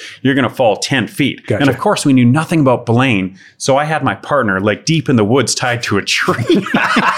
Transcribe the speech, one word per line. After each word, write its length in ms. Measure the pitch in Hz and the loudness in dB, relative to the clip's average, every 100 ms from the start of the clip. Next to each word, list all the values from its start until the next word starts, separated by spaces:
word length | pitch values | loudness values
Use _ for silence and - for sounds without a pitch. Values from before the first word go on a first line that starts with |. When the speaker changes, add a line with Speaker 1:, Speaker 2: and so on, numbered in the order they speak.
| - - | -18 -6
Speaker 1:
you're 140 | 127 139 | -2 0
gonna 120 | 117 | 0
fall 280 | - 120 98 | 0 0 0
ten 300 | - 135 - | -2 -2 -2
feet. 380 | - 135 - - | -2 -4 -4 -6
Speaker 2:
Gotcha. 120 | 104 | -2
Speaker 1:
And 100 | 139 | 0
of 100 | 123 | 0
course, 260 | 156 151 147 | -2 0 2
we 80 | |
knew 100 | 131 | 4
nothing 380 | 120 147 160 165 | 4 2 0 0
about 240 | 131 120 - | 2 0 0
belaying. 500 | 117 135 101 92 92 - - | 0 2 0 -2 -8 -20 -10
So 180 | - 135 | 0 0
I 80 | |
had 220 | 151 156 131 | 0 -2 -2
my 100 | 95 | -4
partner, 460 | - 147 113 95 | -2 -2 0 0
like, 240 | 104 104 - | 0 -2 0
deep 240 | 160 147 | 0 2
in 80 | 123 | 2
the 80 | 104 | 4
woods 280 | 135 120 | 2 0
tied 300 | - 127 120 | -2 -4 -4
to 140 | - 101 | -2 -4
a 40 | |
tree. 640 | - - - - 117 262 190 | -2 -2 -2 -2 2 0 0
<laughs> 60 | - - - - | -2 0 0 0